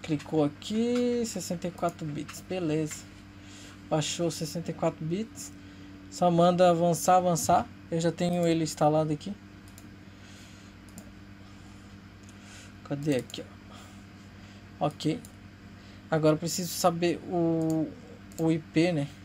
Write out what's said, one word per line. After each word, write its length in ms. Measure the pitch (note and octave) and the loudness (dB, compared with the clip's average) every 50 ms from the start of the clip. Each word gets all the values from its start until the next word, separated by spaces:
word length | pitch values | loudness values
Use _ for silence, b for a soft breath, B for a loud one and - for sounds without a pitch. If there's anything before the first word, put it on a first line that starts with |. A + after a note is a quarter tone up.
| - | -2
Clicou 400 | - D#3+ D3 - - - D#3+ D3+ | -2 -2 -2 -2 0 2 2 2
aqui, 800 | D3 D3 - - - G#3 A3 A3+ A#3+ A#3+ B3 B3 B3 A#3+ A#3+ A#3 | 2 0 -4 -10 -4 -2 0 2 2 2 2 2 2 2 0 0
sessenta 420 | A3+ - F#3 E3+ - F#3 F3 - | -2 -4 -6 -4 -4 -6 -4 -4
e 40 | F3+ | -6
quatro 360 | F3 - - F3 E3 - E3+ | -6 -2 -2 -2 -2 -2 -8
bits, 360 | D#3 C#3+ D3 D3 - - - - | -6 -6 -6 -8 -8 -10 -14 -8
beleza. 600 | - F#3 F#3 F3+ D#3 D3+ D#3 D#3 D3+ - - - - - - - - B B B B B B B B B B B - | -6 -4 -2 0 2 2 2 0 0 -4 -8 -12 -16 -18 -18 -20 -20 B B B B B B B B B B B -2
Baixou 420 | - D#3 D3 - - - F3 E3+ | 0 0 0 0 -2 -2 -2 -2
sessenta 400 | D3+ - E3 D#3 - F3 E3 - | -2 -2 -6 -6 -4 -6 -4 -4
e 40 | E3 | -4
quatro 280 | - - E3 D#3+ - E3 | 0 0 0 0 0 -4
bits. 480 | D#3 E3+ G3 A3+ - - - - - - B B B B B B B B B B - | -2 -2 -2 -4 -6 -8 -14 -14 -14 -14 B B B B B B B B B B -14
Só 200 | - - F#3 F3+ | -2 4 4 6
manda 380 | F3 E3+ E3+ F3 F3+ F3 F#3 F3+ | 8 8 8 8 8 8 8 8
avançar, 480 | F3 E3 E3+ F3 E3+ D#3+ - - F3+ | 8 6 6 4 4 2 6 6 6
avançar. 500 | F#3 F3+ F3+ F3 D3+ - - F3 - A#3 - - - - - | 8 8 6 2 2 4 4 4 4 4 2 -8 -18 -10 -4
Eu 80 | - E3 | -2 2
já 140 | E3 E3+ D#3+ | 2 2 2
tenho 340 | - F3+ F3 F3 F3 F3 | 2 0 2 2 4 4
ele 180 | E3+ E3 E3 D#3+ | 4 4 4 2
instalado 460 | D3+ - - E3 D3+ D3+ D#3 D#3 D#3 | 0 0 4 4 6 6 4 4 2
aqui. 240 | D#3 D3 - G3 G3+ - - - - - - - - - - - - - - B B B B B B B B B B B B B B B - - - - - - - - - - - - - - - - - - - - - - - - - - - - - B B B B B B B B B B - - | 0 -4 -4 -8 -10 -10 -12 -18 -20 -18 -18 -18 -18 -18 -18 -18 -18 -18 -20 B B B B B B B B B B B B B B B -20 -18 -18 -18 -18 -18 -18 -18 -18 -20 -20 -20 -20 -20 -20 -18 -18 -18 -18 -18 -18 -18 -18 -18 -18 -20 -20 -18 -20 B B B B B B B B B B -16 -8
Cadê 320 | - C#3+ C#3+ C#3+ D#3 C#3+ | -8 -6 -4 0 2 2
aqui, 260 | B2 B2 - - - - - - - - - B B B B B B B - - - - - - B B B B B B - - - | 2 0 -2 -10 -12 -12 -12 -14 -18 -18 -16 B B B B B B B -18 -18 -18 -18 -18 -18 B B B B B B -18 -6 -2
ó? 80 | - D3+ | -2 -2
Ok. 300 | D3 - - D3+ D#3+ - - - - - - - - - - - - B B B B B B - | -2 -2 -2 -2 -2 -2 -6 -14 -18 -18 -20 -20 -20 -20 -20 -18 -18 B B B B B B -2
Agora 240 | - D#3+ D3+ D#3 D#3 | 0 4 6 6 4
eu 40 | D3+ | 4
preciso 300 | F3 E3 - - F#3 E3+ | 2 -2 -2 -2 -4 -4
saber 500 | - - - F3+ E3+ E3+ F3 F3 D#3+ - - | -4 2 2 2 4 4 2 2 0 0 -4
o, 680 | - F#3+ F3 E3+ E3 E3 D#3+ D#3+ D#3+ D#3+ D#3+ D#3 - - - - - - - - - - - | -2 0 2 4 4 4 4 2 2 2 2 0 -2 -4 -12 -16 -18 -18 -18 -18 -18 -6 0
o 140 | D#3+ D#3+ D#3+ | 2 2 2
I 60 | E3 | 2
P, 340 | D#3 - - D#3+ D#3+ F3+ F3+ | 0 0 2 4 4 4 4
né? 160 | D3+ C#3+ C#3+ - - - | 2 0 -2 -6 -14 -18